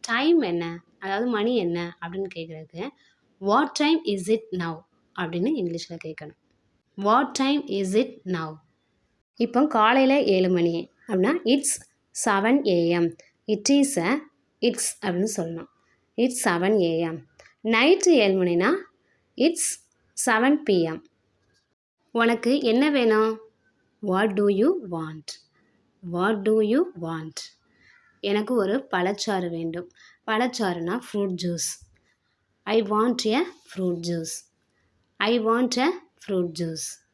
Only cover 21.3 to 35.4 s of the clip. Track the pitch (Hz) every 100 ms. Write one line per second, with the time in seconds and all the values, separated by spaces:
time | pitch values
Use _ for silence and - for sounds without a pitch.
21.3 | _ _ _ _ _ _ _ _ 233 233
22.3 | 233 233 277 247 226 294 285 233 214 220
23.3 | 220 - _ _ _ _ _ 202 185 214
24.3 | 196 208 196 254 381 214 170 160 156 -
25.3 | - _ _ _ _ _ _ 180 170 190
26.3 | 220 202 220 208 254 359 185 165 165 160
27.3 | - - _ _ _ _ _ _ _ 196
28.3 | 208 214 247 190 233 277 185 185 202 -
29.3 | 196 175 170 165 165 180 _ - _ -
30.3 | 220 247 247 202 170 165 226 - 208 202
31.3 | 180 175 170 - - - _ _ _ _
32.3 | _ _ _ - 220 202 208 233 240 220
33.3 | 233 359 - _ - 180 175 170 170 165
34.3 | - - _ _ _ _ _ _ _ 202
35.3 | 240